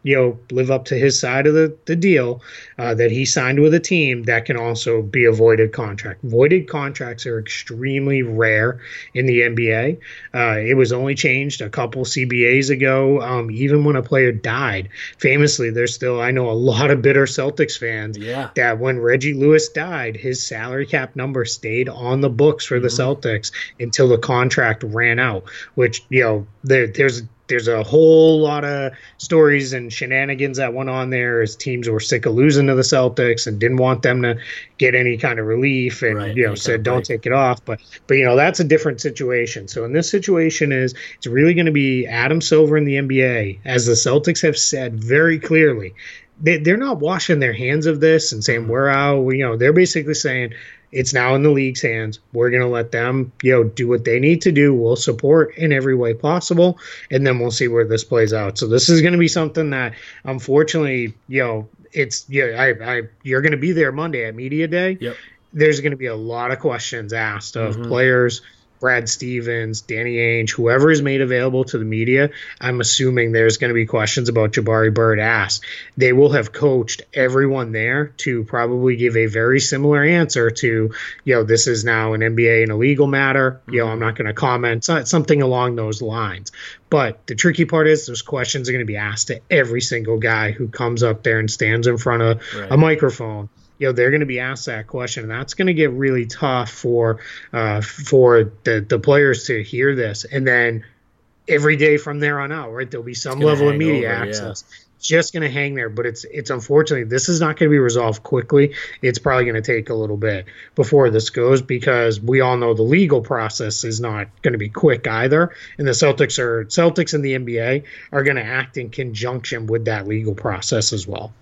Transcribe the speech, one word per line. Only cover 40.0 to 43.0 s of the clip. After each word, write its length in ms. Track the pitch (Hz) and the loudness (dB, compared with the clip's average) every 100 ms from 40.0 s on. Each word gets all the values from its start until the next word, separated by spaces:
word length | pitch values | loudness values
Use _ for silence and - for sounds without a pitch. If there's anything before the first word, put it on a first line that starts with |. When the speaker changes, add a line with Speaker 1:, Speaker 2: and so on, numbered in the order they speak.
| 165 | 0
Speaker 1:
situation 640 | 208 190 175 160 - 147 | -2 0 2 2 0 0
is, 240 | 131 127 127 - - | 0 -2 -4 -18 -14
it's 100 | 127 | -2
really 260 | 123 160 | 4 4
gonna 180 | 175 165 | 4 2
be 340 | 147 135 127 120 | 2 0 0 -2
Adam 320 | 120 127 160 | -2 0 0
Silver 380 | - 156 151 151 | 4 6 6 4
and 100 | 147 | 2
the 80 | |
N 120 | 139 | 0